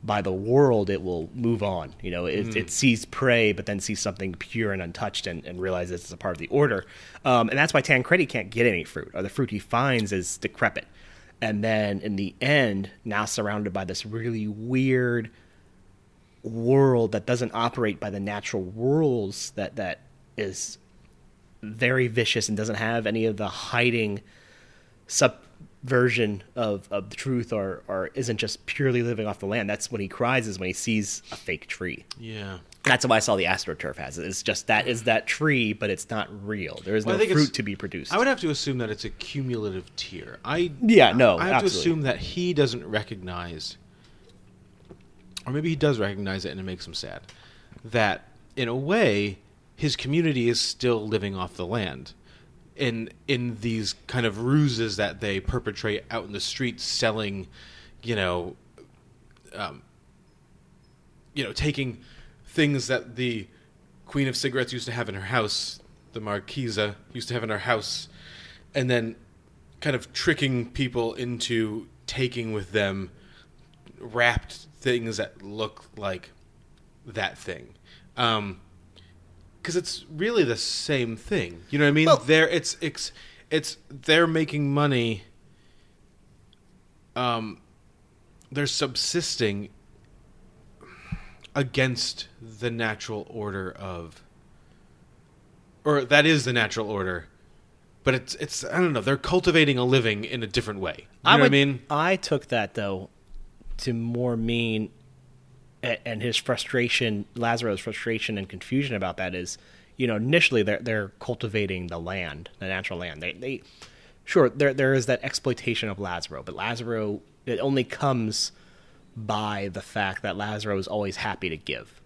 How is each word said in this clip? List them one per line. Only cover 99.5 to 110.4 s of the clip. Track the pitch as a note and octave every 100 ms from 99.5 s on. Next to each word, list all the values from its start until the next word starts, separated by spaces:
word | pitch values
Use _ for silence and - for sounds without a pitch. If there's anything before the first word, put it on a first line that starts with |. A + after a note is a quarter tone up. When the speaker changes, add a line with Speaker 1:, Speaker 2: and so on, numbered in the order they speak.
| E3 D3 B2+
Speaker 2:
a | B2
living | C3 A2+ G#2 A2
in | B2
a | A2
different | G#2+ G#2+ G2+
way. | F2+ -
You | - - -
Speaker 1:
I |
Speaker 2:
know | G#3+
what |
I |
Speaker 1:
would, | C#3
Speaker 2:
mean? | C#3 C#3 C3 -
Speaker 1:
I | D3 E3+ F#3+
took | - C#3+ -
that, | A#2+ G2+
though, | - G2+ F#2+ G2 _ _ - - - - -
to | -
more | A#2 A#2 A#2+ B2 A#2
mean, | A2+ A#2 A#2 A2 G#2+ - - - - - - - - _
a-, | A#2+ A2+ A#2+
and | A2
his | A#2+ A2
frustration, | - A#2+ - B2+ A#2+ - A#2+ G#2 G#2 -
Lazaro's | A#2 A#2 A#2+ G2
frustration | - G#2 - A2+ - G#2+
and | F#2+
confusion | F2+ - C3 C#3+ A2
about | F#2 F2
that | F#2 F2+
is, | F2+ - - - - -
you | B2
know, | G#2+
initially | A#2 E3